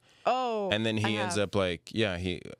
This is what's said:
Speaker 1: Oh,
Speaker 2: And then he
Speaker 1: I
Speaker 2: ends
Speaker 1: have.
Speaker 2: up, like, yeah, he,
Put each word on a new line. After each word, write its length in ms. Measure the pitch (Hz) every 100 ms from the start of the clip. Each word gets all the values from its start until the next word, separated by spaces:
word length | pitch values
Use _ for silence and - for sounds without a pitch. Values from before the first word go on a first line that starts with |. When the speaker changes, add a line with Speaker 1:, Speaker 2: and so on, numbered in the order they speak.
| _ _
Speaker 1:
Oh, 440 | - 254 247 220 196
Speaker 2:
And 160 | 107 113
then 100 | 110
he 200 | 107 107
Speaker 1:
I 40 |
Speaker 2:
ends 120 | 107
Speaker 1:
have. 100 | 101 98
Speaker 2:
up, 60 | 104
like, 340 | 92 85 -
yeah, 240 | 107 107 87
he, 240 | 90 85 -